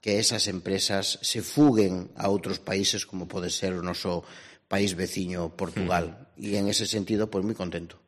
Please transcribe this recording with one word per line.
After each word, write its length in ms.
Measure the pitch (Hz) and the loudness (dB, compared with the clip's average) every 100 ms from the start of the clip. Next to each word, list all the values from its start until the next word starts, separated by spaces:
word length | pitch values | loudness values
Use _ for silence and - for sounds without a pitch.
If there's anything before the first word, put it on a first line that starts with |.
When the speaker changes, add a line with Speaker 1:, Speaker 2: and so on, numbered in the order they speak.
| 110 | 2
Speaker 1:
que 160 | 101 | 2
esas 240 | 110 113 104 | 2 2 -2
empresas 720 | 95 90 95 - 101 98 - - | -2 -2 0 0 0 -2 -2 -2
se 160 | 117 | -4
fuguen 720 | 101 - 147 110 101 92 90 | -2 6 8 8 6 4 -4
a 160 | - 101 | -2 2
outros 320 | 98 95 95 | 2 0 -6
países 480 | - 95 98 104 - | -2 0 0 0 -4
como 160 | 95 87 | -8 -6
pode 240 | 95 90 | -4 -4
ser 240 | - 95 | -2 -2
o 80 | 92 | -2
noso 400 | 90 87 92 87 - - - - _ | -4 -4 -2 -2 -6 -20 -20 -20 _
país 260 | 98 101 87 | 0 0 0
veciño, 560 | 90 - 92 90 85 - | -4 -4 -4 -4 -4 -4
Portugal. 680 | 92 104 92 87 85 85 - - | -6 -2 0 0 0 -8 -20 -12
Speaker 2:
Hmm. 80 | |
Speaker 1:
E 160 | 104 101 | -4 0
en 80 | 98 | 0
ese 160 | 101 104 | 0 0
sentido, 460 | 110 95 107 95 | -2 0 0 0
pois, 100 | 98 98 | 0 -2
moi 80 | 113 | -4
contento. 420 | 90 85 85 - | -4 -6 -10 -16